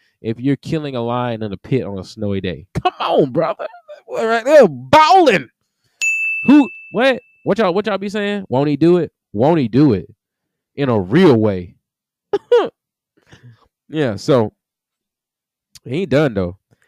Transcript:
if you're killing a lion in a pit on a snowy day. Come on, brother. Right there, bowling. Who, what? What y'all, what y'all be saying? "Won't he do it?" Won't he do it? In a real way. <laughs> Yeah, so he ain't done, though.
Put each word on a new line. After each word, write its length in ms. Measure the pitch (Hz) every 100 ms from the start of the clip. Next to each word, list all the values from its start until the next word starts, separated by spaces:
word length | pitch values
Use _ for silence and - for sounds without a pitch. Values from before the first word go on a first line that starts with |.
| _ _
if 180 | 110 113
you're 180 | 131 135
killing 380 | - 160 147 127
a 60 |
lion 400 | 117 123 123 110
in 100 | 110
a 40 | 95
pit 280 | - 131
on 140 | 92 98
a 60 |
snowy 360 | 87 - 104 98
day. 260 | 92 73 - -
Come 100 | 359 -
on, 320 | 330 339 147
brother. 340 | 127 - - - 719 - 587 -
Right 360 | - - 226
there, 240 | 226 311 208
bowling. 800 | 131 131 185 - 381 311 185 139 _ _ _ _ - - - - -
Who, 240 | - 294 247 - -
what? 280 | 190 262 247 - _
What 140 | - 202
y'all, 160 | 202
what 120 | 175 208
y'all 120 | 190
be 100 | 202
saying? 360 | 208 202 202 190
"Won't 200 | 127 147
he 80 | 143
do 220 | 165 180
it?" 140 | 156 _ _
Won't 280 | 101 135 170
he 80 | 120
do 260 | 113 147
it? 120 | 98 80 _ _ _ _ _ _
In 140 | - 139
a 100 | 113
real 360 | 90 127 185 117
way. 400 | 107 95 87 _ _ _ _ _ _
<laughs> 380 | 403 - 480 302 - _ _ _ _ _ _ 123 117 _ _ _
Yeah, 280 | 156 135 101
so 380 | - 131 107 - _ _ _ _ _ _ _ _ _ _ _ -
he 180 | - 139
ain't 80 | 185
done, 240 | 135 156
though. 220 | 101 90 92 _ _